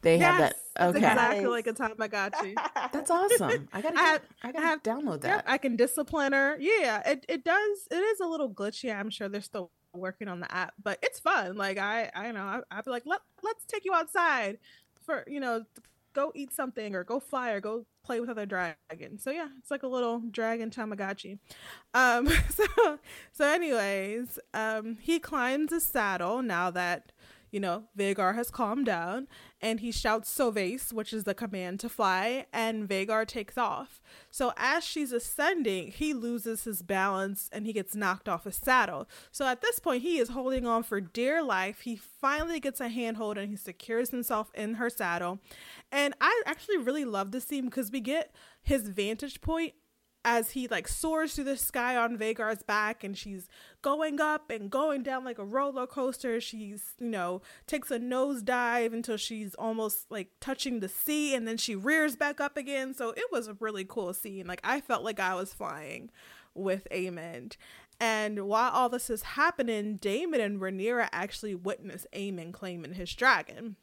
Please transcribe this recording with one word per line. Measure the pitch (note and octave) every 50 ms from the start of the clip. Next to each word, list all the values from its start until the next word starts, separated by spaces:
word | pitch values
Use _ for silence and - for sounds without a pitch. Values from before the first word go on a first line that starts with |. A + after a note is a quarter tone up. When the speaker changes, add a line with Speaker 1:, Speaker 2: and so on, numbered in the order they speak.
| -
Speaker 1:
They | E3+ E3 E3+
had | F4 F4 F4+ F4+
Speaker 2:
Yes, | D#3 - - - - - -
Speaker 1:
that. | - F3 F3
Speaker 2:
it's | F3
Speaker 1:
Okay. | - -
Speaker 2:
exactly | - - B3 A#3+ A#3+ - G3+ -
Speaker 3:
Nice. | B3
Speaker 2:
like | A#3+ A#3 A3+ A#3
a | A3
Tamagotchi. | A3 C4+ G#3+ A3 A3 A3 G#3 G#3+ G3+ G3 G3 G3+ - A3 F#3+ G3+ C4+ - G#3 -
Speaker 1:
<laughs> | - - B3+ -
That's | C#4+ D4+ -
awesome. | E4+ E4+ F#4 G4+ A#4 A#4 F#3+ C3+ A#4+ - C#3 - -
I | F#3+
gotta | G#3+ D#4 E4+
Speaker 2:
I | D4 F4
have, | D#4+ D#4 D4
Speaker 1:
get, | - - - _ -
I | A#3 C4
gotta | D#4+ D#4
Speaker 2:
I | A3+
have, | G#3 G3+ _
Speaker 1:
download | A3 A3+ C4+ D4+ B3+ E3
Speaker 2:
yep, | C#3+ C#3
Speaker 1:
that. | B2+ G3+ - -
Speaker 2:
I | - C4 C#4
can | - C4+ A#3
discipline | G#3+ A#3+ C#4 - D#4 D4 - - D#4 C#4+ C#4 C#4
her. | C4+ C#4 C#4 D4+ C#4+
Yeah, | C#4 F4 A4 A4 E4 B3 G#3+ G#3 - -
it, | C#4+ C4+ - -
it | E4+ D#4+ -
does. | E4 E4+ G4 G#4 G#4+ G4+ G4 - -
It | D4 E4+
is | F#4+ A4 A4 G4
a | F#4+
little | E4+ E4 D#4 D4 B3+
glitchy. | G3 - G3+ G#3 A3 - - B3+ G#3+
I'm | G3+ G3+ A3
sure | G#3 - G#3+ G3
they're | G3+ G#3
still | G3+ - - G#3+ F#3 E3+ _ _ _ _ _
working | F3+ F#3 F#3 F#3+ _ A3
on | G3+ F3+ F3
the | F3 - -
app, | F#3 F#3 - - - G3+
but | - - - -
it's | B4+ - -
fun. | - D#4+ F#4 D#4 G#3 F3+ F#3+
Like, | G#3 G3 G3 F#3+ G3+
I, | G3 G3+ G#3+ A#3 A3+ - -
I | F3 G3+ A#3 A#3
know, | G3+ F#3+
I, | G3 F#3+ B3 - _ F3+
I'd | G3+ A3
be | C4
like, | A#3+ A#3+ B3
"Let, | C#4+ F4+ G4 _ _ _ _ -
let's | G#4 A4+ _ -
take | - - G#4 -
you | F#4 F#4+
outside | E4 D#4+ D#4 - F#4+ F4 E4 D4 B3+ A3 G3 G#3 - _ - - - _ _ _ _ _
for, | - - B3+ A#3 -
you | C#4+ C#4+
know, | C4+ B3 A#3 A3+ A3+ _ _ - _ _ _ _ _ _ _
go | C#4 C#4 - -
eat | D#4 C#4+ C4 -
something | - C#4 B3+ - - G#3+ G#3 G3
or | F#3 F3+
go | F#3+ A3+ C#4
fly | C4 - - C4 B3 A#3+
or | G#3+ G3+
go | G3+ G#3+ A3 A#3+ A3+ _ _ _ _
play | - B3+ A#3
with | A#3+ A#3+
other | A#3+ A3 G#3
dragons." | G3 G3 F#3 F3+ E3+ D#3 _ _ _ D#3+ E3+ - - - G3+ -
So | C4
yeah, | C#4 E4+ E4 D4 C4+ C4
it's | - -
like | D4 C#4 C4+
a | C4
little | B3 B3+ B3 A#3 A#3 A#3+ A3+ A#3 G3+
dragon | - A3+ A3+ A3+ A#3 A3 A3+
Tamagotchi. | A3 - A3+ G#3+ G#3 G3+ G3+ F#3+ G3 G3 - F3+ G3 G3+ _ _ - - - - - - - _ -
Um, | A#3+ C4 B3 A#3+ A#3+ B3+ D4
<laughs> | E4 D#4+ - -
so, | - - G#4 G4+ - - A#4 E4 D4+ D4 _ - - - - - _
so | - D4+
anyways, | C#4+ D4+ F4 F4 D#4 C4+ A3+ G3+ G3 G3 G3 F#3+ G3 G#3+ A#3 B3 A#3+ - - - _ -
um, | A3 A3 A3 A3 A3 G#3+ A3+ A#3 G#3+
he | - - E4 E4
climbs | E4 - D#4 C#4+ B3 B3 C4 D4 D#4 D4+
a | E4 E4+
saddle | D#4 - - C4 G#3+ G3+ F#3+ F3+ F3 F3+ A3 B3+ C4
now | A3+ F#3 E3+ F3+ F#3 F3
that, | F3+ F3+ F3 F3 D#3+ - - _ _ - - - - _ _
you | - G3+
know, | G3 F#3 E3+ G#3 A3 _ _ G3+
Vhagar | G3+ G3 G3 G3+ F#3+ F#3 G3+
has | A#3 A#3 -
calmed | - - B3 G3+ A3 C4+ C#4
down, | A#3 G3 E3+ E3+ F3 G3 B3+ C4+ - - - - - _ _
and | - A3+ A3+ A3
he | G#3 A#3+ G#3+
shouts | - - A3+ G#3+ A3 G#3+ - -
"Sovace," | - C#4 A#3+ G#3+ G#3+ G3 F3+ A3+ C4 - -
which | A#3+ A3 G#3+ - A3+
is | A3 G3
the | G3+ F#3+
command | - A#3 G#3 F#3+ F#3+ F#3 F3+ F#3 G3
to | - A#3+
fly, | - - A3 F#3+ F#3 F#3 G3 A3+ B3 C4+ B3+ _
and | - A#3+ A3+ A3+ A3+ A3 G#3+ F#3+
Vhagar | G3 F#3+ F#3+ G#3 A3 A3 A3
takes | A3 - A#3+ G#3 - - B3
off. | A#3+ G#3 - - C4+ - - - _ - - - - _
So | - - C4 B3 -
as | - - B3+ D4 E4+ E4
she's | - - D#4+ D4 B3+ B3
ascending, | A#3+ A#3+ - - - C#4+ E4 G4 F4 C4+ A3 F#3+ F#3 E3+ -
he | - - D4+ D#4 D4+
loses | B3 A3+ A#3 A#3+ A#3+ - A3+ A3+ G#3+ -
his | A3+ G#3+ F3
balance | F3 F3 G3 F#3+ F#3 G3+ G3 F#3+ F#3+ G3 G3+ G3 - - -
and | G#3+ G#3+
he | A3 G#3+
gets | G#3 F#3+ - -
knocked | G#3+ G#3 F#3 F#3 F#3+ -
off | - F3+ E3 -
his | G#3 F#3+
saddle. | - - C4 B3+ B3+ A3+ G3 F3 C#3 G#3+ _ - - - -
So | - - C#4+
at | C4 B3 A#3+
this | - A#4 A#4 -
point, | - F4 C4 B3 A#3+
he | F4 E4+ D#4
is | A#3 A#3
holding | A#3+ C4 B3+ C4 C4 C4 A#3+
on | A#3+ A#3 A3+ A3+
for | - A3 G3+ G3
dear | E3 _ A3+ A#3+ C4 D4+ E4 D#4+
life. | C4 G#3 F#3 F#3 G3 G#3 -
He | - B3 A#3
finally | G3 - - - - - C4+ C#4+ D4+ D#4 E4+ E4+ D#4
gets | B3 C#4 C4 -
a | C4 A#3
handhold | A3+ B3 A#3+ A3+ A3+ G#3+ A3+ G#3 G#3
and | G#3 G3 G#3
he | G#3
secures | G3+ - G3 F3 _ - - A3+ A3+ B3+ B3
himself | - B3 A#3 - B3 G#3+ G#3+ - -
in | - G#3+ G#3+ A#3
her | G#3+ B3 A#3
saddle. | A#3+ - G#3+ F3 E3+ F3 F3 F3 F#3 G3+ _ - - - - - - - - _
And | - C#4 C#4+ C#4+ - _ B3+
I | D#4+ A4+ A#4+ -
actually | - D#4+ - - - G#4 F4
really | B3 A#3 C#4 D4+ C#4+
love | A#3+ G#3 G3 G3 G3+ G3
this | C4 A#3+
scene | - D4 C#4 B3+
because | B3 - C4+ B3 G3+ A3
we | C4+
get | A3 A#3 C#4+ E4 D#4+ - _ - - - - _ _
his | - C#4+ C4+ G#3+ G#3
vantage | F#3+ G#3 G3+ G3+ A3+ A3 D4 C#4 - - -
point | - D#4+ E4 E4 D#4+ - _ _ _ _ _ _ _ _ _ _
as | A#3 A#3+ A#3 A3+ A3+ -
he, | C4+ B3+ A#3
like, | A3+ F3+ -
soars | - - - - D#4+ D#4+ D#4+ D#4 D4+ -
through | - C#4
the | C4+ C#4
sky | B3 - - - C4 A#3+ B3 B3+
on | A#3+ A#3 A#3 A#3+
Vhagar's | G#3+ G#3+ A3 A3 A3 A3+ G#3+ A3 G#3 -
back, | - G#3 G#3 G#3+ G#3 A3+ _ -
and | G3 G3+ -
she's | - G#3 G3 F#3+ F3+ - - - - - - _ -
going | C#4+ C#4 D4+ D#4+ D#4 D4 C#4+
up | D4+ D4+ D4+ D4+ D4+ _
and | A#3+ A3 G3+ G3+
going | G3 C4+ D4 D#4 C#4+ C#4 B3
down | C4+ C4 C4 C4
like | B3+ A#3 A#3
a | G3+
roller | G3+ G#3+ C4 C#4 C#4+ C4+ C4 B3
coaster. | B3+ - C#4+ B3+ C4 B3+ - - B3+ A3+ A3+
She's, | A3 - - A3 G#3+ G3+ G#3 G#3 - - - _
you | B3 A#3
know, | A3 G3 F3 F3 F3+ G3 - - - - -
takes | - - D4 B3 -
a | C#4 A#3
nosedive | A#3+ B3 B3 B3+ C4 C#4+ C#4+ B3 G#3 G3+ B3+ B3 B3 A#3 A#3 A#3+ A#3 A#3 A3+
until | A#3 A3+ - A3+
she's | G#3 - - A#3 A3 G#3+ G3 -
almost, | - - A3 A3 A3+ A3 G#3+ - - - _ A#3
like, | G#3+ F3+ - _ _
touching | - - C4+ - - C#4 B3 A3+
the | G3 G3
sea, | - - - - D4+ D4+ D4 D4 C4+
and | B3 A3+ A3+
then | A3+
she | A#3 - - A3
rears | F#3+ F#3+ C4 D#4 D#4+ D4+ D4+ B3
back | - D4+ C#4+ C#4+ -
up | C#4+ C#4+ C#4+
again. | D4+ C4 C4+ C#4 C4+ C4 C4 C4
So | - B3 A3+
it | A3+ - A4 B4 F#4+
was | A#3+ A#3 G#3+
a | G#3+ G3+
really | A3+ A3 G#3+ G3 F#3+
cool | F#3+ - A#3 G3 F3 F#3+
scene. | - - A3 G3 F#3+ F#3
Like, | F3 F3+ - -
I | - B3+ C#4+
felt | C#4 - B3 G3+ F#3+
like | A3+ G#3+ G#3
I | F#3+ F#3 F#3
was | F3 F#3+ G3 -
flying | - G3+ E3+ D#3+ D3 D#3 C#3 - - - A#3 _ - - - - - - _ _
with | - G3 F#3+ F#3 G3 F#3+ - -
Aemond. | F#3 F3+ F#3 F3 E3+ D#3+ E3+ E3 A#2+ B2 G#3+ - _ - - - - - _ _ _
And | A#3+ A3+ A3 G#3+ G#3+ G#3+ G#3+ G3+ G3
while | G3+ G#3 A3 A#3+ B3+
all | - - B3+ A#3+
this | A#3+ B3+ - -
is | A#3 G#3 -
happening, | - - C4+ D4 E4+ E4+ - C4 A#3 A3+ G#3 G#3 G#3+ G#3+
Daemon | F#3 - G#3 G3 B3+ E4+ F4 D#4 B3+
and | G#3+ G3+ G3+ G3
Rhaenyra | F#3+ F#3+ G3 F#3+ F#3+ A3+ B3 A#3+ A3+ -
actually | - E3 F#3 G3+ - - - G#3+ G3
witness | F3 F3+ G3 - - - G3 - F#3+ - - -
Aemon | G3 G3 G3+ G3 F3 D#3+ E3+ F#3
claiming | - - F#3 F3+ F3 D#3+ C3+ F#3
his | F3+ F3+ E3 -
dragon. | - A#3+ C4 B3 F3+ D#3 - - - A3+ A3+ G3+ _